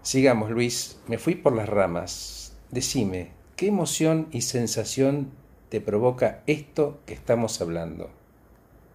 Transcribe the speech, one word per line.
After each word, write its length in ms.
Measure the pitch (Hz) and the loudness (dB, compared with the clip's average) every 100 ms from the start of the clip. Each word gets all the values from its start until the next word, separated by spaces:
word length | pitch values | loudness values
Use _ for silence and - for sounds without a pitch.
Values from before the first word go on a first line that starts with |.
Sigamos, 480 | - 135 131 113 107 | 0 4 6 6 0
Luis. 500 | 117 120 - - - - | 0 0 -2 -8 -12 -8
Me 100 | 113 | -2
fui 160 | 160 | -2
por 200 | 180 143 | 2 2
las 140 | 113 104 | 2 2
ramas. 880 | 101 92 85 87 - - - - - - | 2 2 0 -6 -10 -12 -14 -16 -20 -8
Decime, 640 | 127 127 135 101 92 87 - - - | -6 -2 0 0 -2 -8 -16 -18 -4
¿qué 100 | 190 | 0
emoción 600 | 202 151 - 160 160 156 | 0 0 2 2 2 0
y 120 | 120 | -4
sensación 880 | - 123 113 - 107 - 135 143 135 - - - - | -2 -2 -2 -2 -4 2 2 2 -4 -10 -20 -20 -6
te 120 | 107 | -4
provoca 600 | 104 104 123 127 165 - - | 0 2 2 2 0 0 -2
esto 540 | 151 143 - 143 - | -2 -2 -2 -2 -2
que 80 | - | -14
estamos 480 | - - 117 113 - | -10 0 0 0 -2
hablando? 500 | 85 85 82 85 85 - _ _ _ - _ - _ | -4 -4 -6 -10 -14 -16 _ _ _ -20 _ -20 _